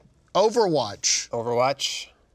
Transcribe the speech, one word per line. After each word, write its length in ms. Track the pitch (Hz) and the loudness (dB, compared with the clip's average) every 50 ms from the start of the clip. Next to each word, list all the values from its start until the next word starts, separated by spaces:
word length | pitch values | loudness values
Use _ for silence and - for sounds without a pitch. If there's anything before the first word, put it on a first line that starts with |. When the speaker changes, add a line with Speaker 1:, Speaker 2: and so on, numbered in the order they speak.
| _ _ _ _ _ _ - | _ _ _ _ _ _ 2
Speaker 1:
Overwatch. 960 | 175 208 226 208 240 214 180 156 139 117 104 101 - - - - - - - | 2 2 4 4 2 2 2 2 0 -2 -4 -6 -4 -2 -2 -2 -2 -4 -6
Speaker 2:
Overwatch. 760 | - 117 113 120 120 120 127 135 139 - - - - - - - _ _ _ _ | -6 -4 -4 -2 0 2 2 0 0 -2 -6 -8 -8 -8 -12 -16 _ _ _ _